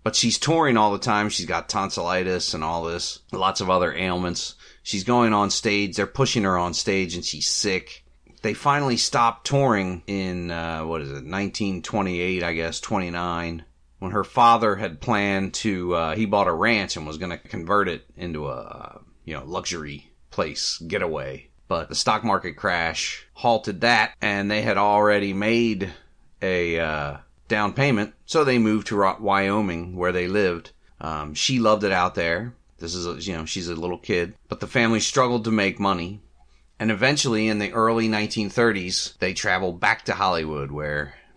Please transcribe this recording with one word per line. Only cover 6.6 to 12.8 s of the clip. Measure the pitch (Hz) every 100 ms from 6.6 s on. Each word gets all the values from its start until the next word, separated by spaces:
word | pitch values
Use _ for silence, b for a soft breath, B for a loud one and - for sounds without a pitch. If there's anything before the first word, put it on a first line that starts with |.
| 87
stage, | 85 - 95 90
and | 87
she's | - 73 -
sick. | - 104 92 - - - _ - -
They | 110
finally | 110 143 143 135 117
stopped | - 131 117 - -
touring | 139 135 104 92 87 -
in, | 98 92 90 85
uh, | 85 82 80
what | 80 82
is | 69
it, | 69
nineteen | 67 95 98 - 101 92
twenty-eight, | - 107 95 87 92 92
I | 85
guess, | 82 82 -